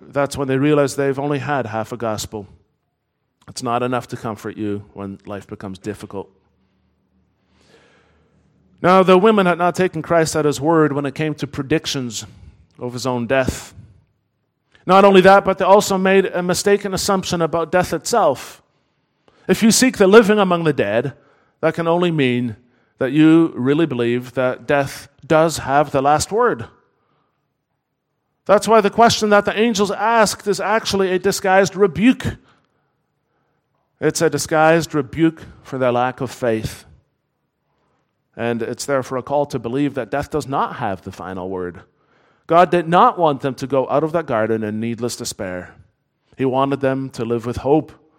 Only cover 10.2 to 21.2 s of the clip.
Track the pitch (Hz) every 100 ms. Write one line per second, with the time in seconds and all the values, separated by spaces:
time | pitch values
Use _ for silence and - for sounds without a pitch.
10.2 | 156 160 147 135 147 165 151 139 139 131
11.2 | 156 147 143 - 135 156 - 143 123 107
12.2 | - - - _ _ - 123 120 127 123
13.2 | 117 135 127 - - - - _ _ _
14.2 | _ _ _ _ _ _ - 190 202 196
15.2 | 185 196 190 190 180 202 190 190 190 196
16.2 | 190 175 180 170 202 202 202 185 - 190
17.2 | - 175 160 170 160 185 175 160 - 233
18.2 | 170 123 - - _ _ _ _ _ _
19.2 | _ _ - 185 220 - 254 - 190 214
20.2 | 202 214 190 175 160 131 101 110 135 -